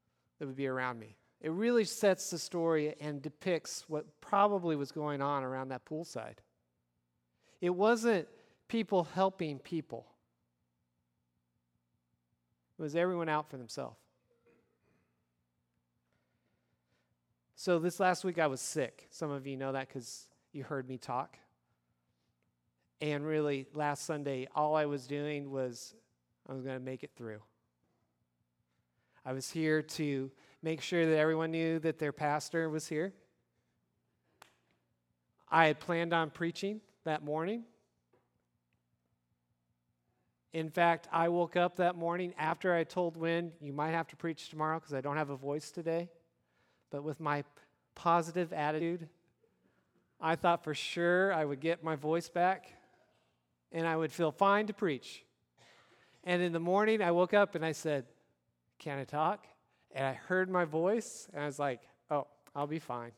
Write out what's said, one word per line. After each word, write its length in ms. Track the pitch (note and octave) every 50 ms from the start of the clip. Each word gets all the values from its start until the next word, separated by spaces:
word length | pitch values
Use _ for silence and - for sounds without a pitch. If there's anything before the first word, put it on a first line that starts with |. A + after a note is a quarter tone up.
| _ _ _ _ _ _ _
that 80 | - D3+
would 100 | C3+ C3
be 120 | C3+ C#3
around 320 | C3 C3 B2+ B2+ B2+ B2 A#2
me. 160 | G#2+ G#2+ G#2 _ _ _ _ _
It 80 | - D#3
really 340 | E3 F#3 A3 A#3 A#3+ A#3 G#3
sets 440 | - - - - G3+ F#3 F#3 - -
the 80 | F3
story 560 | D#3 - - - F3 E3 E3 E3 D#3 D3 D3+ D3+ -
and 180 | D3+ D3+ D3 C#3+
depicts 680 | C3+ - - - - F#3+ F3+ D#3 - - - - -
what 180 | - D#3 D3+ - - _ _
probably 540 | - - G#3 G3 G3+ G#3 G3+ F#3+ F3 E3+ D#3
was 160 | C#3+ C#3+ C3+
going 320 | - D#3 D3+ D3 C#3+ C#3 C#3
on 200 | C#3+ C#3+ C#3 C3
around 260 | B2+ C3 C3 C3 C3
that 160 | C3 B2+ _
poolside. 500 | - D#3 D#3 E3+ - - A#2+ A2 A2+ A2 - _ _ _ _ _ _ _ _ _ _ _ _ _ _ _ _ _ _ _ _ _ _ _ -
It 100 | F3+ F3
wasn't 560 | F3+ F3 G3+ A3 A#3+ A3 A3 A#3 A3 F3+ D3 - - - _ _ _ _ _
people 400 | - - A3+ G#3+ - G3+ F3+ E3 - -
helping 420 | F#3 F#3+ F#3+ F#3+ - F3 D#3 C#3+
people. 480 | C3 - - E3+ D#3+ D3 - A#2 A#2 A#2 - _ _ _ _ _ _ _ _ _ _ _ _ _ _ _ _ _ _ _ _ _ _ _ _ _ _ _ _ _ _ _ _ _ _ _ _ _ _ _ _ _ _ _ _ _ _ _ _ _ _ _ _ _
It 40 | - D#3+
was 120 | D3 D3
everyone 320 | E3+ F3 F#3 F#3 E3+ E3
out 220 | D#3+ D3+ D3+ D3+ -
for 80 | -
themselves. 400 | C3 A#2+ A2 - C#3+ B2+ A#2+ A#2 _ _ _ _ _ _ _ _ _ _ _ _ _ _ _ _ _ _ _ _ _ _ _ _ _ _ _ _ _ _ _ _ _ _ _ _ _ _ _ _ _ _ _ _ _ _ _ _ _ _ _ _ _ _ _ _ _ _ _ _ _ _ _ _ _ _ _ _ _ _ _ _
So 240 | - - F#3+ F3 E3
this 200 | D#3+ F3+ - -
last 240 | F#3+ F#3 F3+ - -
week 140 | F#3+ E3
I 80 | E3+ D#3+
was 160 | D3 C3 B2
sick. 460 | - - - D#3 C3 A#2 - - - -
Some 220 | - - E3 D3
of 160 | C#3+ C#3 C3
you 100 | C#3 C3+
know 140 | C3 C3+ C3+
that 180 | C3+ C3+ C3+ -
'cause 380 | - C#3 A#2 - - - - _ _ _ _ _
you 120 | - D3 C3
heard 240 | - D3+ C3+ B2+
me 120 | B2+ C3 B2
talk. 400 | - - B2 B2+ D3 - - - _ _ _ _ _ _ _ _ _ _ _ _ _ _ _ _ _ _ _ _ _ _ _ _ _ _ _ _ _ _ _ -
And 240 | D3+ D3+ D3 C#3+ D3
really, 420 | D#3 D#3 D3+ D3+ D3 C#3+ C3+ C3 - -
last 300 | D3+ D3+ D3 C#3+ - -
Sunday, 440 | - D#3 D3 C#3+ C#3 C3+ B2+ B2+ - -
all 220 | D3 D3+ D3+ D#3
I 100 | D#3 D3+
was 220 | D3 C#3+ C#3 B2
doing 420 | B2 C#3+ C#3+ D3 D3+ D3 C#3+ C#3+ C#3
was, 460 | C3+ C3+ C3 B2+ A#2+ A#2 - - - - _ _ _ _ _ _ _ _ _
I 60 | - C3+
was 100 | C3+ B2+
gonna 160 | C3+ C3 B2+
make 240 | B2+ C3 C3 A#2+ -
it 120 | - _
through. 260 | - A#2+ A2 G#2+ G#2+ G#2 _ _ _ _ _ _ _ _ _ _ _ _ _ _ _ _ _ _ _ _ _ _ _ _ _ _ _ _ _ _ _ _ _ _ _ -
I 80 | C3 C3
was 180 | C3+ C3 -
here 300 | - E3 D#3 D#3 D#3 D#3
to 500 | D3+ D3+ - - D#3 D3 C#3 C3+ C3+ C3+ - _ - - - -
make 200 | - D#3+ D#3+ D3+
sure 240 | - - F3+ E3+ E3
that 120 | D#3+ D#3+
everyone 340 | D#3 D3+ D#3+ D#3+ D#3+ D#3+ D#3+
knew 260 | D#3+ E3 E3 D#3+ E3 D#3+
that 200 | D3+ E3 D3+ -
their 140 | D#3 C#3+ C#3
pastor 560 | - D#3 D3 D3 D3+ - - - E3 D#3+ D#3+
was 180 | D3+ D#3 D3+
here. 260 | - D#3+ D3+ E3+ G3 F#3+ - _ _ _ _ _ _ _ _ _ _ _ _ _ _ _ _ _ _ _ _ _ _ _ _ - _ _ _ _ _ _ _ _ _ _ _ _ _ _ _ _ _ _ _ _ -
I 180 | D#3+ E3 E3
had 120 | D#3 D3+ D#3
planned 340 | - - E3+ E3 E3+ E3+ F3
on 180 | E3 D#3+ D3
preaching 500 | - - E3+ E3+ E3 - - G3 G#3+ G#3+ - _ _ _ -
that 180 | E3 D#3 D3+
morning. 440 | D3 D3 D3+ D#3 E3 F#3 A3+ A#3 A3+ - _ _ _ _ _ _ _ _ _ _ _ _ _ _ _ _ _ _ _ _ _ _ _ _ _ _ _ _ _ _ _ _ _ _ _ _ _ _ _ _ _ _ _ _ _ _ _ _ _ _ _ _ _ _ _ _ -
In 160 | E3 D#3+ D#3
fact, 400 | D3+ F3+ E3+ E3+ E3+ D#3+ - -
I 160 | - E3 E3
woke 300 | E3+ E3+ F3 E3+ E3 -
up 180 | F3+ F3 F3+ F3
that 200 | - F3+ F3 F3
morning 380 | E3+ E3 E3+ E3+ F3+ F3+ F3 F3+
after 360 | - D3+ D#3+ E3+ - - F#3 F3
I 120 | E3+ D#3+
told 320 | D#3+ - F#3 F3+ E3+ E3
Wynn, 360 | E3 E3 E3 E3 E3+ E3+ E3 D#3+ -
"You 140 | D3+ C#3+ C#3
might 180 | D3 D3+ D#3+
have 160 | E3 E3 E3
to 80 | - -
preach 340 | - - E3+ D#3 - - -
tomorrow 300 | D#3+ D#3 D#3 D#3 D#3+ D#3+
'cause 140 | D#3+ - C#3+
I 80 | C3
don't 160 | B2+ C#3+ C#3+
have 120 | D#3 D3+ C#3
a 80 | C#3+
voice 320 | C3 C3+ C#3+ C#3+ D#3 D3 -
today." 400 | - F3+ D#3+ E3 E3 E3+ F3 F3 - _ _ _ _ _ _ _ _ _ _ _ _ _ _ -
But 140 | - C#3+ C#3+
with 160 | D#3 C#3+ -
my 240 | D#3+ D3 D3 C#3+ C#3+ - _ - - _ _ _ _ _ -
positive 580 | - - F3 E3+ F3 D#3+ E3+ E3 F3+ F3 E3
attitude, 580 | E3+ D#3+ D3 D3+ D#3 D#3 E3+ E3 F3 F3 E3 D3 _ _ _ _ _ _ _ _ _ _ _ _ _ _ _ _ _ _ _ _ _ -
I 180 | F3 D#3+ E3
thought 260 | D#3+ - F3 E3+ E3 -
for 100 | D#3+ D3
sure 580 | - - - - E3+ F3 F3 F3+ F#3 F#3+ G3 F#3
I 120 | D#3+ D#3
would 140 | C#3+ C#3+ C3
get 240 | C#3+ E3 E3+ - D3+
my 120 | D#3+ D#3
voice 340 | C#3 C#3+ D3+ D#3+ E3+ E3+ -
back 440 | - F3 F3 F#3 F#3+ F3+ - - - - _ _ _ _ _ _ _ _ _ _ _ _ _ _ _ _ _ _
and 140 | - E3 E3
I 100 | E3 D#3+
would 160 | D#3+ D#3+ D3
feel 200 | - - E3+ D#3
fine 340 | C#3+ - G3 G3 G3+ G#3 G#3+
to 60 | G#3 G#3
preach. 500 | - G#3 F3 C#3 B2 - - - - - _ _ _ _ _ _ _ - - - _ _ _ _ _ _ _ _ _ -
And 180 | F3+ F3+ F3
in 100 | F3+ F3
the 80 | E3 E3
morning, 420 | E3+ F3 F#3 G3+ G#3+ A3 A3 G#3+
I 100 | G3 F3
woke 220 | E3+ F3 F3+ F3 G#3
up 200 | G3+ G3+ F#3+ -
and 100 | D#3+ D#3+
I 100 | D#3+ D3+
said, 340 | - - D#3+ D3 C#3 B2+ - _ _ _ _ _ _ _ _ _ _ _ _ _ -
"Can 180 | - D#3 C#3
I 60 | C#3 C3
talk?" 420 | B2+ - D3 D#3 E3+ G#3 G3+ - - - _ _ _ _ _ _ _
And 140 | - C3+ C3+
I 80 | C3+ C3
heard 360 | - - - F3+ F#3 F#3 F#3
my 160 | F#3 F3+ F3
voice, 600 | D3+ D3 D#3+ E3+ F#3 A3 A#3+ G#3+ - - - - - -
and 100 | D3 D3
I 20 |
was 140 | D3 C3+ D3
like, 220 | C#3+ C#3 B2+ - - - _ _ _ -
"Oh, 180 | D3+ D3 C3 - _ _ _ - -
I'll 120 | C#3+ C#3+
be 120 | D3 D#3 E3
fine." 320 | - - B2 A#2+ A#2 A#2+ A#2